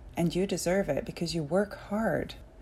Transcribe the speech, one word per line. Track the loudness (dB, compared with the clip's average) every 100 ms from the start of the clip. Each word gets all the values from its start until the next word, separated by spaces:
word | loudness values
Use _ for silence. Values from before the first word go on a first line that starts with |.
| -8
And | 0 2 2
you | 2
deserve | 0 2 2 2
it | 0 -2
because | -4 -2
you | -2
work | 2 2 2 -2 -4
hard. | 0 2 0 -2 -8 -18 -6